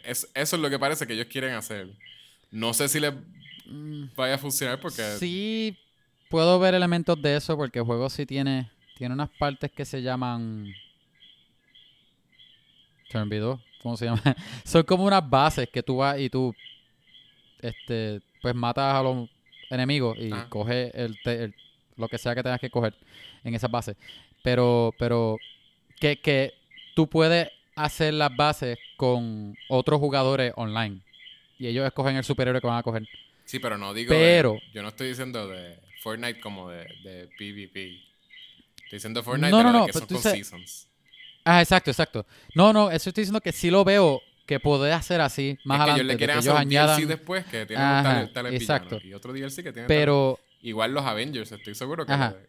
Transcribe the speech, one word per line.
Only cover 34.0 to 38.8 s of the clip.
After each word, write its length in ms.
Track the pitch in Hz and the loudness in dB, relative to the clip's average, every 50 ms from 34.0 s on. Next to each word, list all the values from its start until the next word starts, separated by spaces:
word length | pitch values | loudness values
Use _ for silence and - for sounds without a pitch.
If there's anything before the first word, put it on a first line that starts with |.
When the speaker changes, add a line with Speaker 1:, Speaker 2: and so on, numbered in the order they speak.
| 120 120 | 0 2
Speaker 2:
Pero 440 | 156 160 165 170 175 170 147 120 107 | 4 6 8 8 8 6 6 4 0
Speaker 1:
de, 80 | 107 - - - | -2 -8 -14 -14
yo 80 | 107 | -12
no 60 | 101 107 | -12 -10
estoy 200 | - - 131 131 | -10 -8 -8 -6
diciendo 380 | 127 123 131 127 123 113 104 | -6 -8 -8 -8 -8 -8 -8
de 300 | 98 95 92 90 87 85 - _ _ - - | -8 -10 -14 -16 -18 -20 -20 _ _ -18 -12
Fortnite 380 | - 113 110 113 120 120 113 - | -10 -8 -8 -6 -6 -6 -8 -8
como 300 | - 107 101 95 90 90 | -12 -14 -12 -12 -12 -14
de, 100 | 87 85 82 80 - - 92 | -14 -14 -16 -18 -20 -20 -20
de 260 | 98 92 90 90 85 - | -18 -18 -18 -20 -20 -18
P 140 | - 104 101 101 | -16 -14 -14 -12
V 140 | 104 98 92 | -14 -14 -14
P. 300 | - 98 95 92 90 90 - _ _ _ _ _ - - - - - _ _ _ _ | -12 -12 -12 -12 -14 -20 -20 _ _ _ _ _ -20 -20 -20 -20 -20 _ _ _ _
Estoy 220 | - | -20